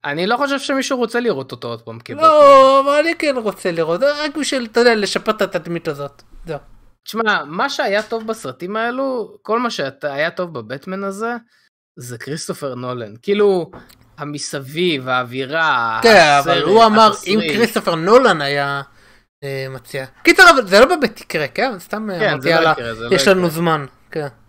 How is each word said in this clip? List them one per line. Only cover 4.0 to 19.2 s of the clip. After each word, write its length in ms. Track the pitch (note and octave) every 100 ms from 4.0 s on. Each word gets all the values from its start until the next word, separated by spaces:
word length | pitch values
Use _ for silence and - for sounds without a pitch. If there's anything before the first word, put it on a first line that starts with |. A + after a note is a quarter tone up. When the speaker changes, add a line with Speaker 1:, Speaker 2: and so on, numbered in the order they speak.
Speaker 2:
רק 340 | C#4 D4 D4+ D4+
בשביל, 300 | C4 C#4 A#3
אתה 80 | -
יודע, 160 | A#3+ A3
לשפר 360 | F#3+ - -
את 100 | G#3+
התדמית 460 | F#3+ F3+ E3+ E3+ E3+
הזאת, 340 | C#3+ C#3+ _ _ - E3+
זהו. 120 | D3 - - _ _ -
Speaker 1:
תשמע, 360 | A3 A3 F#3
מה 260 | C#3+ F3 C4+
שהיה 340 | C#4 C4 G3+
טוב 240 | G#3+ A3+ A3
בסרטים 480 | A3+ C3+ B2+ F3+ A3
האלו, 600 | A#3 B3+ C4+ B3+ G3 -
כל 180 | - A3+
מה 100 | A#3+
שהיה 600 | A3+ C3+ - D3+ C#3 D#3+
טוב 220 | F3 F3+
בבטמן 500 | C#3+ G#2+ C3+ F#3 F#3+
הזה, 320 | G3 G3 A3+ A#3+ A#3 _ _ _ _ -
זה 220 | B2 A#2+
כריסטופר 580 | - D#3+ - F3+ C#3+ B2
נולן. 380 | B2 B2 G#2+ A2
כאילו, 500 | - G3+ G#3 F#3 D#3+ - - _ _ -
המסביב, 920 | D3 D3 - D3 C3 D3+ F3+ D3 B2+
האווירה, 920 | B2+ A#2+ C3 C3 D#3+ D#3+ B2+ A#2 A2+
Speaker 2:
כן, 320 | A3+ G3+ D#3 C#3+
אבל 80 | C#3 E3+
Speaker 1:
הסרט, 60 | D#3
Speaker 2:
הוא 180 | G#3+ A3+
אמר, 220 | G#3+ A3
Speaker 1:
התסריט. 320 | - F3+ G#3+ F#3+
Speaker 2:
אם 40 | C#3+
כריסטופר 400 | - G#3+ F#3+ E3
נולן 460 | E3+ A#3+ B3+ E3
היה, 400 | C#3 C#3+ C#3+ C#3 C3+ _ _ _